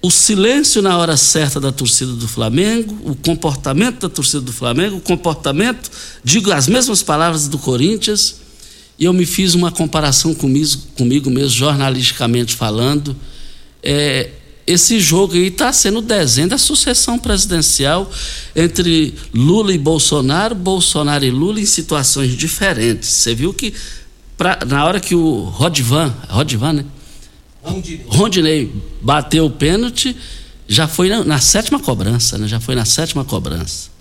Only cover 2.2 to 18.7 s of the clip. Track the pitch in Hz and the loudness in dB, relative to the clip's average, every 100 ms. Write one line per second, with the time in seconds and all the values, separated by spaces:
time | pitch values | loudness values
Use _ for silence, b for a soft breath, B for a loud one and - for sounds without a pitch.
2.2 | 117 117 113 127 202 233 220 208 - 135 | -6 -4 -2 2 2 0 -4 -8 -8 -4
3.2 | - 165 160 135 143 135 240 247 185 143 | -2 0 -2 -2 -2 0 0 0 -6 -2
4.2 | 139 147 127 113 120 123 196 190 - 175 | -2 -2 -6 -4 -2 0 0 -2 -2 0
5.2 | 175 151 147 143 226 240 - B B B | 0 -2 -2 0 0 -2 -10 B B B
6.2 | 123 185 202 156 131 247 247 208 - 151 | 0 0 2 2 2 2 2 0 0 2
7.2 | 170 160 147 143 - 127 156 220 - 208 | 2 0 -4 -4 -2 2 2 0 -2 0
8.2 | - - B B B B B B 170 185 | 0 -2 B B B B B B 2 4
9.2 | 175 - 185 170 175 170 160 156 151 131 | 2 2 2 2 0 0 -2 0 0 2
10.2 | 165 156 139 131 151 143 - - 123 139 | 0 0 2 2 0 -4 -8 -2 2 2
11.2 | 139 127 139 120 143 139 135 127 120 - | 0 0 0 2 2 2 0 0 -2 -2
12.2 | 120 120 117 - 113 107 123 147 147 131 | 0 0 0 -2 -2 0 0 0 -2 -8
13.2 | B B B B B B - 143 147 131 | B B B B B B -2 0 0 -2
14.2 | 127 - - - - 175 - 226 160 165 | -4 -10 -20 -10 0 2 4 2 4 2
15.2 | 196 175 185 185 247 - 196 214 226 214 | 2 2 0 0 0 2 0 0 0 0
16.2 | 147 117 170 277 - 302 - 247 - 240 | 2 2 2 2 0 0 2 2 0 -2
17.2 | - 202 202 175 151 - 139 170 196 B | 0 0 2 2 2 2 2 0 -2 B
18.2 | B B B 151 170 | B B B 0 0